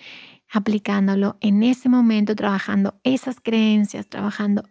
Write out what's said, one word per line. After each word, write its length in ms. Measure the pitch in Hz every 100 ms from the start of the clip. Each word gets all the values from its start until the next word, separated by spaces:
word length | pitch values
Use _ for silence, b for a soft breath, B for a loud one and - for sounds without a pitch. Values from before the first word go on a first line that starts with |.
| B B B B B
aplicándolo 880 | 214 208 208 - 202 196 196 196 -
en 240 | 214 202
ese 240 | 240 254 254
momento, 480 | 247 233 214 208 214
trabajando 640 | 208 196 - 202 202 -
esas 360 | 254 262 269 240
creencias, 680 | - 226 220 214 208 - 208
trabajando 560 | 202 202 - 208 202 -